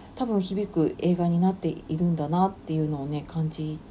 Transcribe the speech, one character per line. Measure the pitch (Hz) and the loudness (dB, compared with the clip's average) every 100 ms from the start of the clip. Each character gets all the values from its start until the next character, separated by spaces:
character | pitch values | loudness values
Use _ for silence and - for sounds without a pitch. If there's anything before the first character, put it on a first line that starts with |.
| - - | -16 -6
多 | 240 | 0
分 | 208 | 0
響 | 185 196 196 | 0 -2 0
く | 165 151 - | 2 0 2
映 | 175 | 2
画 | 175 170 | 4 4
に | 170 | 4
な | 185 | 4
っ | |
て | 185 165 | 2 -2
い | - - 160 | -4 -4 0
る | 175 | 2
ん | 156 | 2
だ | 147 | 0
な | 175 196 | 2 2
っ | |
て | - - | 0 -4
い | 160 | 0
う | 151 | 0
の | 143 | -2
を | 143 | -4
ね、 | 147 - | -6 -6
感 | 160 156 | -4 -4
じ | 160 156 156 - | -4 -8 -8 -8